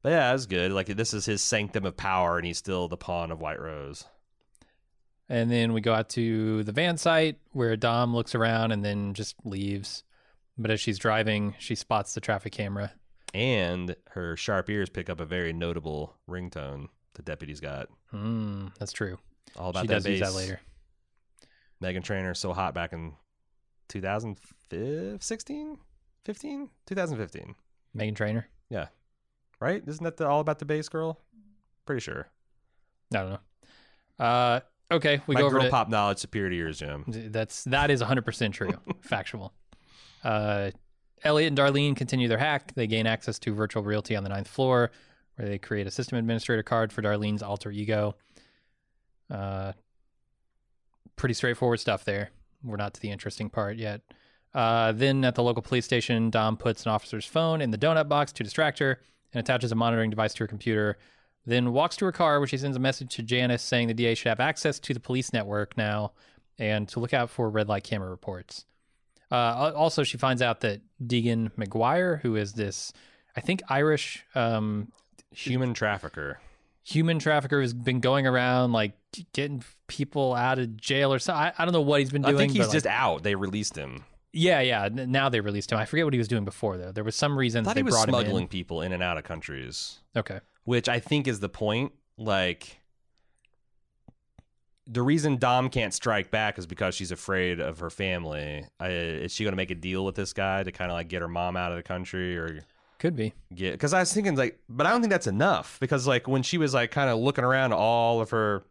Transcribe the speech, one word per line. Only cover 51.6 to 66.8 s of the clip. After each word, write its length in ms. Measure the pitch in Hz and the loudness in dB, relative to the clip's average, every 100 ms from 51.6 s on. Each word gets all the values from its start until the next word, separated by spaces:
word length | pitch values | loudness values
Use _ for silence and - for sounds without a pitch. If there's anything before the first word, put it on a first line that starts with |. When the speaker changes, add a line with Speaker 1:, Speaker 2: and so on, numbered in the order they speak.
| 127 117 | 0 2
Speaker 2:
stuff 260 | - 104 - | 0 -2 -2
there. 260 | 101 104 - _ _ | -4 -6 -12 _ _
We're 140 | 127 104 | -10 -6
not 160 | 101 - | -6 -8
to 60 | |
the 100 | 104 | -10
interesting 380 | 101 104 - 107 | -8 -10 -8 -6
part 280 | - 101 113 | -4 -4 -4
yet. 240 | 110 104 _ - _ _ _ | -6 -8 _ -20 _ _ _
Uh, 380 | 135 113 117 113 | 0 2 4 2
then 320 | 110 135 135 | 4 2 4
at 120 | 131 120 | 2 4
the 80 | |
local 180 | 120 117 | 2 0
police 240 | - 127 - | 0 -2 2
station, 440 | 120 - 117 113 | 0 2 2 2
Dom 280 | 110 110 107 | 4 2 2
puts 280 | 120 107 117 | 0 0 0
an 60 | |
officer's 340 | 107 - 110 - | 0 -2 -10 -2
phone 360 | 156 165 160 | 0 2 0
in 100 | 131 | 0
the 60 | 107 | 2
donut 320 | 147 160 147 | 4 4 4
box 220 | 147 147 | 2 0
to 100 | - | -4
distract 360 | 104 - 151 - | -4 2 2 2
her 200 | 139 127 _ _ _ | 0 0 _ _ _
and 60 | 123 | -4
attaches 320 | 117 123 120 | 0 0 2
a 40 | 113 | 2
monitoring 340 | 117 117 110 | 2 2 0
device 240 | 107 107 | 0 -2
to 100 | - | -2
her 40 | 110 | -6
computer, 500 | 104 117 107 104 101 - _ _ _ - | -4 0 2 2 -2 -12 _ _ _ 0
then 260 | 120 123 | 2 2
walks 240 | 123 170 - | 2 0 0
to 80 | 190 | -2
her 60 | |
car 280 | - 165 147 | 2 4 4
where 80 | 139 | 2
she 100 | 131 | -2
sends 180 | 139 127 | -2 0
a 40 | |
message 360 | 135 131 127 - | 0 0 -6 -8
to 80 | |
Janice 380 | 113 123 123 120 | 0 2 2 0
saying 260 | - 123 117 | 2 2 2
the 60 | |
D 140 | 113 120 | 2 2
A 80 | 117 | 2
should 140 | 120 | 0
have 100 | 110 | 2
access 400 | 135 156 156 139 | 0 0 -2 -4
to 140 | - | -4
the 60 | 120 | -6
police 320 | - 131 123 | -2 -2 0
network 460 | 117 101 104 104 - | -2 0 -2 -2 -2
now 360 | 107 104 104 _ _ _ _ - | 0 0 -4 _ _ _ _ -4
and 300 | 107 107 | 0 0